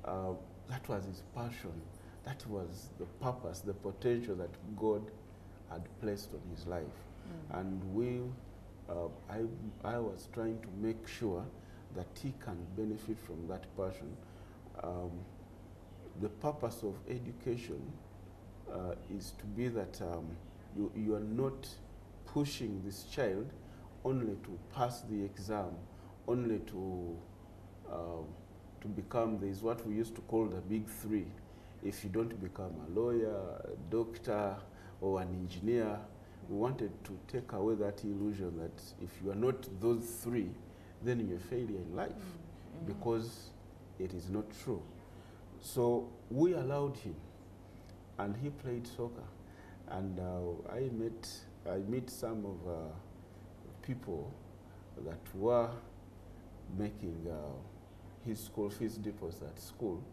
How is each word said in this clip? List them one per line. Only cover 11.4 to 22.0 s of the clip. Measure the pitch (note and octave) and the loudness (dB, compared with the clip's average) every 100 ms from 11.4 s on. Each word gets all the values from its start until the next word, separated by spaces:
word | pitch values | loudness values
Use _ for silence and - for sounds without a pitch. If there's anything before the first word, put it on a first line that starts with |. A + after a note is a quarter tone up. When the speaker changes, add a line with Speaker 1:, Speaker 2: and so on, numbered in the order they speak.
| - - - - - F#2 | 0 -6 -12 -12 -8 -6
Speaker 1:
that | F2+ - | -6 -2
he | C#3 C3 | -4 -2
can | - F2+ E2+ F#2+ | -4 -4 -4 0
benefit | G#2+ G#2+ G#2+ G#2+ | 0 0 0 -4
from | - E2 E2 | -2 -4 -2
that | F#2 - - | -4 -4 0
passion. | F#2+ F#2 D2 - - - - - - - | 0 0 -6 -8 -10 -12 -12 -12 -12 -6
Um, | - F2+ F2 F2 F#2+ - - - - - - - - - | -2 0 0 -2 -6 -10 -14 -14 -14 -14 -14 -12 -10 -2
the | G#2 | -2
purpose | - D3+ D3+ A#2+ - | 2 2 2 0 0
of | G#2+ F#2+ - | -2 -2 -2
education, | B2+ A#2+ A#2 - A#2+ - C#2+ C2+ - - - - - - - - | -2 -2 -4 0 0 0 -4 -4 -8 -10 -14 -14 -14 -14 -12 -6
uh, | - F2+ - - | -2 -2 -2 -2
is | G2+ F#2 - | -4 -4 -6
to | G#2 | -4
be | G#2 B2 | 2 2
that, | A2+ F#2 - | 4 0 0
um, | F#2 E2+ E2 E2 - - - - | 0 0 -2 -6 -8 -12 -8 0
you, | G2+ | 0
you | - A2 G#2+ | 2 4 4
are | |
not | G#2+ A2+ C3+ C3+ - - - - | 4 4 4 2 -6 -10 -12 -12